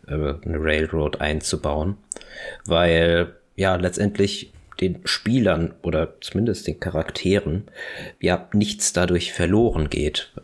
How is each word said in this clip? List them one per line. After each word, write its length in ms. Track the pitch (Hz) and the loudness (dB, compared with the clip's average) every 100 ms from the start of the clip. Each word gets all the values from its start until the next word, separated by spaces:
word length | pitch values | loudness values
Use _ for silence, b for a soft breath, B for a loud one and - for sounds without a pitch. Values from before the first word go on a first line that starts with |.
| - | -6
äh, 80 | |
eine 440 | 76 73 71 80 76 | -2 -2 -4 -4 -2
Railroad 640 | 78 78 78 82 76 - | 0 0 0 0 -2 -2
einzubauen, 760 | 76 76 - - 78 73 85 101 _ B B B B B | -2 -2 -2 -4 -2 -2 -2 -4 _ B B B B B
weil 720 | - 82 87 82 85 85 87 - _ | -2 2 4 6 4 4 0 -6 _
ja 220 | - 95 90 | -2 0 2
letztendlich 760 | 90 - - 202 202 - - - - - | 0 0 0 2 0 -2 -12 -20 -20 -4
den 200 | 185 - | -4 -2
Spielern 720 | - - - 127 98 80 82 - | -4 -4 0 2 4 2 0 -4
oder 360 | 87 78 80 - | -2 0 -2 -6
zumindest 440 | - 92 117 - - | -6 0 0 0 -4
den 140 | - | -6
Charakteren 840 | 85 80 - - 90 98 - 90 104 B B B B - | -4 -4 -4 -2 2 2 2 -2 -4 B B B B -4
ja 300 | 85 90 - | 0 0 0
nichts 400 | 104 104 - - | 2 2 0 -2
dadurch 400 | 90 87 87 - | 2 2 2 0
verloren 560 | - 85 104 117 - 73 | 0 2 4 4 2 0
geht, 420 | - 76 - - - | 0 -2 -2 -6 -8